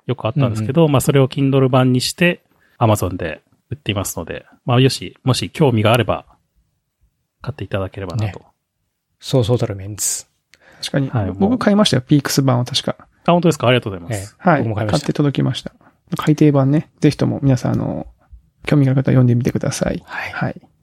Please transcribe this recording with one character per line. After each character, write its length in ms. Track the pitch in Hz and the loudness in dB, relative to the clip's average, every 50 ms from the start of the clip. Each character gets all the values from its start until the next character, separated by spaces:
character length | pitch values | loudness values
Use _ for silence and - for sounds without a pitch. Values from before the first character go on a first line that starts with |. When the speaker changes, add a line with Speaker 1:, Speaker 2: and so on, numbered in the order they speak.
| - | -8
Speaker 1:
よ 80 | - 120 | -8 -6
く 120 | - - | -4 -4
あ 40 | 110 | -4
っ 40 | - | -2
た 120 | 143 131 123 | 0 0 0
ん 20 | |
で 60 | 104 | 0
す 100 | 110 107 | -2 -4
け 60 | 107 135 | -2 2
ど、 80 | 170 | 2
Speaker 2:
う 20 | 165 | 4
ん 20 | 147 | 4
う 0 | |
ん。 20 | |
Speaker 1:
ま 60 | 139 123 | 4 2
あ、 20 | |
そ 120 | - 156 | 2 4
れ 80 | 143 139 | 4 4
を 80 | 131 127 | 2 2
Kindle 420 | - 143 139 135 139 135 135 127 | 2 0 0 2 2 2 2 4
版 220 | 131 127 127 127 | 2 2 4 4
に 100 | 123 127 | 2 0
し 100 | - - | -2 -4
て、 300 | - - 175 175 175 - _ _ _ _ _ _ _ - | -2 0 0 0 0 -2 _ _ _ _ _ _ _ 0
Amazon 380 | 123 110 104 - 101 90 92 | 2 2 2 2 0 -6 -6
で 240 | 90 90 80 76 - _ _ _ _ _ - | -6 -8 -8 -10 -10 _ _ _ _ _ -14
売 60 | - | -14
っ 20 | - | -10
て 120 | - - | -6 -6
い 40 | 98 | -4
ま 100 | 101 92 | -4 -6
す 140 | - - 92 | -6 -8 -10
の 80 | 82 | -10
で、 180 | - 80 - - _ _ _ - | -10 -12 -14 -14 _ _ _ -2
ま 80 | 135 120 | 2 2
あ、 60 | 127 | 4
よ 100 | 135 135 | 4 2
し、 260 | - - 90 - - _ - | 0 -2 -10 -14 -14 _ -2
も 80 | 123 | -2
し 160 | 117 - 117 - | 0 0 -2 -8
興 240 | - - 160 131 | -2 0 2 2
味 100 | 117 107 | 2 2
が 120 | 104 107 117 | 2 2 2
あ 20 | |
れ 80 | 120 110 | 2 2
ば、 220 | - 85 - - _ _ _ _ _ _ _ _ _ _ _ _ _ _ _ _ _ _ _ _ _ _ _ | 0 -2 -6 -6 _ _ _ _ _ _ _ _ _ _ _ _ _ _ _ _ _ _ _ _ _ _ _
買 120 | - 120 | -12 -12
っ 40 | - | -10
て 80 | - 101 | -10 -10
い 40 | - | -6
た 100 | - 98 | -6 -6
だ 100 | 95 90 | -6 -6
け 120 | - 101 | -8 -12
れ 60 | 98 | -10
ば 100 | 90 85 | -8 -6
な 140 | 104 110 101 | -4 -4 -6
と。 80 | 85 - | -6 -12
Speaker 2:
ね。 80 | _ _ _ _ _ _ _ _ _ _ _ _ _ _ _ _ | _ _ _ _ _ _ _ _ _ _ _ _ _ _ _ _
そ 180 | - - 143 131 | -8 -2 0 0
う 40 | 113 | 2
そ 100 | 101 123 | 2 0
う 40 | 110 | -2
た 80 | 120 | -2
る 100 | 107 98 | -4 -6
メ 100 | 98 95 | -10 -10
ン 80 | 104 107 | -14 -10
ツ。 320 | 95 - - - - - _ _ _ _ _ _ _ _ _ - - | -6 -6 -6 -6 -8 -10 _ _ _ _ _ _ _ _ _ -18 -14
Speaker 3:
確 100 | - - | -10 -4
か 80 | - 147 | -2 -2
に。 100 | 135 131 | -2 0
Speaker 1:
は 140 | - 113 | -2 -2
い、 40 | 101 | -2
も 60 | 95 | -2
う。 20 | 90 98 | -2 0
Speaker 3:
僕 200 | 196 214 262 - | 0 0 0 2
買 140 | - 214 | 2 2
い 40 | 196 | 4
ま 80 | 208 208 | 4 2
し 60 | - | 2
た 60 | - | 2
よ、 60 | 120 | -2
ピ 160 | - - 151 139 | 2 2 2 2
ー 40 | |
ク 100 | - - | 2 0
ス 100 | - 147 | -2 0
版 160 | 135 135 123 123 | 2 2 0 0
を 60 | 123 | -2
確 180 | - 135 - | -2 -4 -6
か。 140 | - - - _ | -4 -4 -8 _
Speaker 1:
あ、 340 | - _ _ _ - 180 | -14 _ _ _ 0 2
本 80 | 170 175 | 2 4
当 80 | 165 165 | 4 2
で 40 | |
す 60 | 151 - | 0 2
か？ 100 | 117 120 | 2 2
あ 20 | |
り 60 | 127 | 2
が 40 | 117 | 2
と 80 | - 110 | 0 -4
う 40 | |
ご 60 | 98 87 | -10 -10
ざ 60 | 87 | -8
い 40 | - | -8
ま 60 | 110 | -8
す。 220 | 101 98 - _ _ | -8 -8 -12 _ _
Speaker 2:
え 40 | - | 2
え。 60 | 180 | 2
Speaker 3:
は 80 | 156 135 | 2 2
い。 40 | |
Speaker 2:
僕 60 | 117 113 | 2 -2
も 40 | 104 | -2
買 100 | 104 110 | -4 -2
い 20 | 107 | -2
ま 40 | |
し 20 | - | -2
た。 40 | 151 | -2
Speaker 3:
買 60 | - | -2
っ 20 | |
て 60 | - | -2
届 240 | - - 147 143 131 | -2 0 0 0 0
き 60 | 151 139 | 0 -2
ま 100 | 131 123 | -2 -2
し 80 | - | -6
た。 100 | - - _ _ _ _ _ _ _ - 175 | -10 -14 _ _ _ _ _ _ _ -8 -8
改 180 | - - 160 151 | -4 0 0 2
訂 160 | - 151 151 | 4 4 4
版 220 | 143 139 135 135 | 4 4 2 2
ね、 180 | 147 160 - _ _ - | 2 0 -2 _ _ 0
ぜ 120 | - 147 | 0 0
ひ 60 | - | 2
と 100 | - 131 | 2 -2
も 120 | 120 110 - | -2 -2 0
皆 160 | 139 139 127 | 2 2 2
さ 120 | - - 127 | 2 0 -2
ん、 40 | |
あ 40 | 117 | -2
の、 320 | 113 - - - - - - _ _ _ _ - - _ _ _ _ - | -2 -4 -4 -6 -8 -10 -14 _ _ _ _ -20 -20 _ _ _ _ -4
興 120 | - 151 147 | 0 2 2
味 80 | 135 | 2
が 60 | 131 | 2
あ 20 | 131 | 2
る 20 | |
方 140 | 139 131 131 | 0 0 2
は 20 | |
読 100 | 127 131 | 4 4
ん 40 | 127 123 | 4 4
で 60 | 120 | 2
み 80 | 120 120 | 2 0
て 80 | - | 0
く 80 | - - | -2 -2
だ 100 | - - | -4 -4
さ 200 | - - - - | -4 -2 -4 -4
い。 100 | - 175 - | -4 -6 -8
Speaker 2:
は 240 | - - - - - | -12 -12 -10 -10 -10
い。 40 | |
Speaker 3:
は 180 | - - - - | -8 -8 -8 -8
い。 100 | - - _ _ _ _ | -8 -12 _ _ _ _